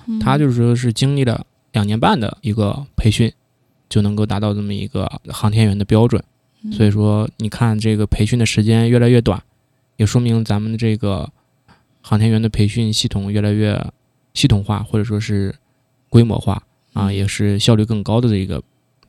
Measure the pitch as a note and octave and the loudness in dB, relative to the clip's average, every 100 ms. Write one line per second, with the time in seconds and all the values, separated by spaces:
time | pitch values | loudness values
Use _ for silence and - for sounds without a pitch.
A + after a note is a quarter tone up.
0 | - A3 G#3+ C#3+ C#3+ A#2+ A#2+ A#2+ B2 A2 | -8 -2 0 2 2 2 2 2 0 0
1 | C3+ C#3+ B2+ G#2+ - _ _ A2 G2+ A2 | 0 0 0 -2 -8 _ _ -2 -2 0
2 | F3 F#3+ G#2 - - A2 G#2 G2+ C#3 - | 0 0 -2 -6 -4 0 -2 -2 -8 -2
3 | A2+ G#2 A2+ - _ _ _ _ - - | 0 2 0 -4 _ _ _ _ -4 -2
4 | G2+ G#2 G#2 G2+ G#2+ G#2 G#2 G2+ G2+ - | 0 0 -2 -2 -2 -2 -4 -6 -6 -6
5 | F#2+ - - - G#2+ A2 A2 G2+ G2+ A2 | -6 -8 -14 -4 0 2 2 2 2 2
6 | A#2 A2+ - _ _ _ G#3+ G#3+ G#2+ G2+ | 4 0 -6 _ _ _ -6 0 2 2
7 | G#2 G#2+ A2 - A2 - A#2 G#2+ A2 G#2+ | 2 0 -2 -6 -6 -2 -2 0 0 0
8 | G#2 - G#2+ B2 A2+ - G#2 A2+ A#2 A#2+ | 0 0 0 0 0 0 2 4 4 4
9 | A#2+ B2 A2 F#2 - _ _ _ _ - | 4 4 2 -2 -6 _ _ _ _ -2
10 | G#2 B2 A#2+ A2+ A2 G#2 A2 A2+ A2+ G#2+ | 0 0 0 0 0 -2 -2 -2 -2 0
11 | G#2 F#2+ - - _ _ _ _ _ _ | -2 -4 -8 -14 _ _ _ _ _ _
12 | - G#2+ A2 A2 A2+ - G#2 A#2+ A2+ G#2+ | -2 0 2 2 0 0 0 0 -2 -2
13 | A#2+ G2+ G2 G#2 G#2 G#2 G#2+ G#2 - - | -2 -4 -2 -2 0 0 0 -2 -6 -12
14 | _ _ _ - - G#2 G2 G2+ G#2+ A2 | _ _ _ 0 2 2 0 -4 -4 -4
15 | G#2 G#2 G#2+ G#2 G2 - _ _ _ _ | -2 -4 -4 -4 -4 -8 _ _ _ _
16 | _ A#2 A#2 G2+ - F#2+ - _ _ G#2+ | _ 4 4 2 -4 -6 -8 _ _ -4
17 | G2 G2 G2 - G#2 G2+ A#2 A2 G#2+ G#2+ | -2 -2 -4 -2 -2 0 2 2 2 -4
18 | G2 A2 A#2+ G2+ F#2+ D2+ - _ _ _ | -2 0 2 0 -2 -8 -10 _ _ _